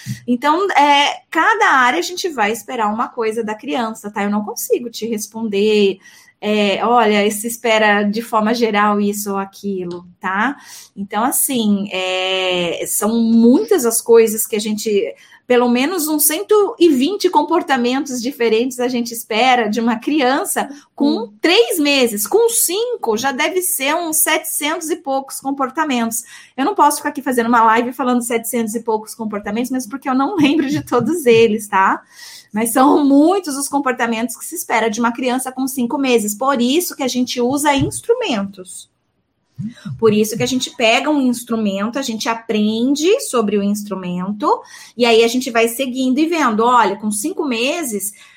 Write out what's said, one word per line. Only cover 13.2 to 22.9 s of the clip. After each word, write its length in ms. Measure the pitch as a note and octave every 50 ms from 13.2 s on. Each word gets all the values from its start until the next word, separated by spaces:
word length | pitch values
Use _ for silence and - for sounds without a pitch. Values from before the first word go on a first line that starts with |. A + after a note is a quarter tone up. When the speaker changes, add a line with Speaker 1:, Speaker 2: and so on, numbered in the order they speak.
Speaker 1:
muitas 640 | A3+ A3+ A3+ A#3 A3+ A#3 B3+ E4 A4 - G#4+ E4+ B3
as 160 | A#3 A3+ -
coisas 460 | - - A#3 A#3 A3+ A3 G#3+ A3 -
que 100 | - -
a 40 | G#3
gente, 540 | G#3+ A3 G#3+ G#3 - A3+ G#3 G3 - C3+ - - - _ - - _
pelo 220 | _ B3 A#3+ B3 A#3+
menos 400 | A#3+ B3 C4 D4+ F#4+ F4+ D4 D#4
uns 160 | D#4 D4 D4
cento 500 | - D4+ E4 G4+ - G#4+ G#4 G4+ G#4+ A#4 -
e 100 | E4 F4
vinte 400 | C#4+ B3 B3+ D#4+ G4+ G4 - F4+
comportamentos 920 | - - - - E4 E4+ - - C#4 B3+ A#3+ A#3+ B3+ C4+ D4+ - B3+ B3
diferentes 600 | G#3+ B3 C#4 - A#3+ A3+ G#3+ A3 A#3+ C4+ B3 B3
a 80 | B3 B3+
gente 240 | B3+ A#3+ A#3 A#3 A#3
espera 560 | A3+ - - A3+ G#3+ A#3+ C4 B3 A#3+ A3+ G#3
de 120 | G#3+ A#3+
uma 160 | A3+ A#3 A#3
criança 720 | A3+ - D4+ C#4+ D#4 C4 B3 C4 D#4 G4 - - - G3+ C#4+ C#4 - - _ _
com 100 | - -
Speaker 2:
Uhum. 300 | C#4+ - - A4+ - - _
Speaker 1:
três 380 | - D#4 F4+ G#4+ A#4 - A4+ F4
meses, 480 | D4 C#4+ C#4+ C4+ B3+ A3+ G#3+ G#3 -
com 220 | - - G#4 A#4 A4+
cinco 680 | A#4 - - - E4+ G4+ A#4 B4